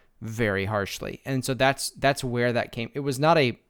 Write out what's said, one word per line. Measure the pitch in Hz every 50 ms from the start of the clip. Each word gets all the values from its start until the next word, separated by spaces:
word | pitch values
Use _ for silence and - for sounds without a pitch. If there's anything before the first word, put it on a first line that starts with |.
| _ _ _ -
very | 113 110 113 110 120 104 98 98 98
harshly. | 98 110 104 98 - - - - - - - -
And | - 135 131 127
so | - 135
that's, | 113 131 135 135 - - -
that's | - - 135 135 143 - -
where | 127 117 120 120 123 117
that | 117 - -
came. | - 123 110 - -
It | 143
was | 139 139 135 123
not | 143 156 170 165
a | 139 120 107 - _ _